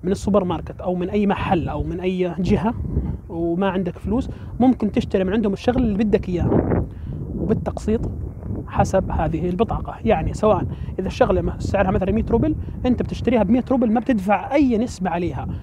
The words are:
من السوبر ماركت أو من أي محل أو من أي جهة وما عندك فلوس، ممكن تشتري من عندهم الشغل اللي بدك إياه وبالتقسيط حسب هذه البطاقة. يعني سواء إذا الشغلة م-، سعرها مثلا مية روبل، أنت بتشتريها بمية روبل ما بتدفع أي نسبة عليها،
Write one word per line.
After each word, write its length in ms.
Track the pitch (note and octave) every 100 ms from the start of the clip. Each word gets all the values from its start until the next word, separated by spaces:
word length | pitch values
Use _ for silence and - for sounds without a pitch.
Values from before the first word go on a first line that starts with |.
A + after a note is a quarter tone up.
من 80 | F3
السوبر 320 | G3 - G3+
ماركت 380 | F3+ D#3+ - -
أو 140 | F#3 F3+
من 140 | F3
أي 180 | G#3 G3+
محل 420 | F#3 - F3+ C3+
أو 140 | D3+
من 160 | D3+ E3+
أي 360 | F#3 F#3 F3+ D#3+
جهة 340 | F3+ G#3 G3+ A#3+ - - - - -
وما 400 | E3+ E3+ E3+ G3
عندك 280 | F#3 F3 -
فلوس، 320 | F#3+ A3+ - - - -
ممكن 320 | B3+ A#3+ G#3
تشتري 320 | - F#3+ G3+
من 100 | F#3
عندهم 200 | G#3+ G#3+
الشغل 240 | F#3+ - A#3+
اللي 260 | A#3+ G3
بدك 260 | A3 F#3 F#3+
إياه 540 | E3+ E3 - - - - - - - - -
وبالتقسيط 640 | E3+ A3 - - - G#3+ - - - - - - -
حسب 440 | - - F#3+ F#3
هذه 380 | - D#3+ D#3+ F3
البطاقة. 460 | F3+ - - - - -
يعني 280 | D#3+ D#3
سواء 320 | - G#3+ G3 - - - -
إذا 80 | F#3+
الشغلة 340 | - B3 F#3+
م-، 180 | F3 -
سعرها 320 | - G3 F#3+
مثلا 200 | G3+ F#3+
مية 140 | G#3+ -
روبل، 260 | A3+ D4+ D#4 - - B3+
أنت 160 | B3
بتشتريها 420 | G3 - - B3
بمية 220 | F#3+ B3 -
روبل 200 | B3+ A3+
ما 80 | A3+
بتدفع 540 | A#3 A3+ F#3+ F#3+ -
أي 240 | C#4 C4+ G#3+
نسبة 320 | A#3+ - F#3
عليها، 380 | E3+ E3+ - - -